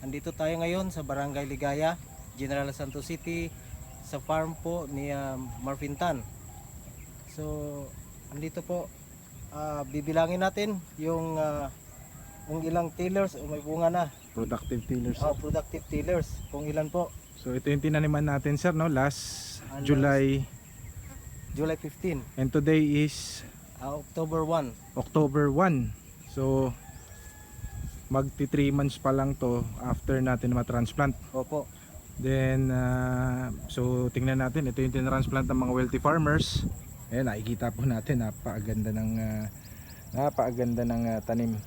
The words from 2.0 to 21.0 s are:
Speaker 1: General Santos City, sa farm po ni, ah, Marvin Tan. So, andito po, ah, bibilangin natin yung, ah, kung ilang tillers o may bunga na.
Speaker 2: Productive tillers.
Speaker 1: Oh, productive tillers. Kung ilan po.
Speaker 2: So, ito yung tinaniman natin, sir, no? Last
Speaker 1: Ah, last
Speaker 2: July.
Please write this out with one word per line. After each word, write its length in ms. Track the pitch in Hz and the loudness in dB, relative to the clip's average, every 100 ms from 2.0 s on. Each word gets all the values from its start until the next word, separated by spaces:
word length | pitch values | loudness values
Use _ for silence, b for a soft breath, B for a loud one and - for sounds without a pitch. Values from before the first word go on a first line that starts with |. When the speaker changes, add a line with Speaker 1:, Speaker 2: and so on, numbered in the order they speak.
| - - - 123 | -8 -16 -16 -8
Speaker 1:
General 320 | 135 139 139 | -4 -2 -2
Santos 400 | 135 139 139 135 | -4 -8 -8 -8
City, 400 | 165 - 170 170 - B B - - - | -8 -4 -4 -4 -8 B B -14 -14 -10
sa 160 | 143 | -10
farm 320 | 131 156 160 160 | 0 0 0 -4
po 240 | 165 170 147 | -4 -4 -4
ni, 160 | 139 143 | -4 -4
ah, 240 | 139 139 131 127 110 127 | -2 -4 -6 -8 -8 -6
Marvin 320 | 139 143 143 | -4 -6 0
Tan. 240 | 175 139 110 - - - - - - - - - - | 0 0 -4 -14 -16 -16 -16 -16 -16 -16 -16 -16 -14
So, 80 | - 151 151 147 143 139 - - - - | -8 -6 -4 -6 -8 -10 -12 -14 -16 -12
andito 320 | 143 156 175 | -8 -6 -8
po, 240 | - 180 - - - - - - - 147 | -4 -4 -4 -12 -18 -18 -18 -14 -12 -6
ah, 240 | 151 147 135 | -4 -4 -4
bibilangin 560 | 147 147 160 165 180 190 | -4 2 4 4 4 2
natin 320 | 202 208 196 160 - | 2 0 -2 -6 -6
yung, 400 | 156 165 165 156 | 0 0 0 0
ah, 320 | 151 147 139 - - - - - - - - | 0 0 -4 -8 -18 -18 -18 -16 -18 -16 -6
kung 160 | 156 | -4
ilang 320 | 160 170 170 | 0 0 0
tillers 400 | - 180 196 190 | -2 0 2 0
o 160 | 127 147 | -2 -6
may 160 | 151 147 | -6 -4
bunga 240 | 160 165 | 2 4
na. 140 | 175 160 - - - | 4 -2 -4 -12 -4
Speaker 2:
Productive 480 | 113 117 - 120 - | -2 -2 -2 -4 -2
tillers. 320 | 127 120 123 | -2 0 0
Speaker 1:
Oh, 160 | 147 | 0
productive 480 | 147 151 156 - 160 - | 0 0 -2 -2 -10 -4
tillers. 400 | 151 147 180 156 - - | -4 2 0 0 -6 -8
Kung 160 | 143 151 | -6 -2
ilan 240 | 151 156 | -2 0
po. 160 | 175 170 - - - | 0 -2 -6 -18 -12
Speaker 2:
So, 160 | 127 127 | -4 -2
ito 160 | 143 | 2
yung 80 | 143 | 2
tinaniman 560 | 151 151 151 147 147 139 | 4 4 4 4 4 2
natin, 240 | 147 143 | 2 2
sir, 80 | 175 | 2
no? 160 | 160 165 | 4 4
Last 800 | 135 139 139 - - - - - | 4 4 2 -8 -10 -10 -12 -10
Speaker 1:
Ah, 160 | 139 | -6
last 80 | 139 | 4
Speaker 2:
July. 560 | 143 139 139 135 139 135 - - - - - | 6 8 6 6 4 0 -8 -18 -16 -14 -14